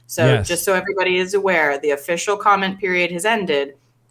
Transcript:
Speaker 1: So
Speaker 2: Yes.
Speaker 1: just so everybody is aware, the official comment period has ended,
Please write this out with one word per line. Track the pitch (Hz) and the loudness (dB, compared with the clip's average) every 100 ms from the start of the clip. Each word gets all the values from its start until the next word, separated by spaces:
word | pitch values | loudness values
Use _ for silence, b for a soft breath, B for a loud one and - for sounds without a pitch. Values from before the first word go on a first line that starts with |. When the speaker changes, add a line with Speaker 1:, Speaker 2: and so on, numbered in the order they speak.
| b | b
Speaker 1:
So | - 160 | 2 4
Speaker 2:
Yes. | 127 98 | 4 0
Speaker 1:
just | 175 | -2
so | - 185 | 0 0
everybody | 185 196 185 185 | 0 -2 0 0
is | 185 | 0
aware, | 202 190 175 147 139 | 0 2 2 2 0
the | 151 | -2
official | 143 - 170 - 208 | -2 -2 -4 -2 0
comment | 208 196 190 190 | 2 2 2 -4
period | 190 180 175 | -2 0 0
has | 175 208 | -2 -2
ended, | 226 180 143 139 - _ _ _ | 0 0 -2 -2 -8 _ _ _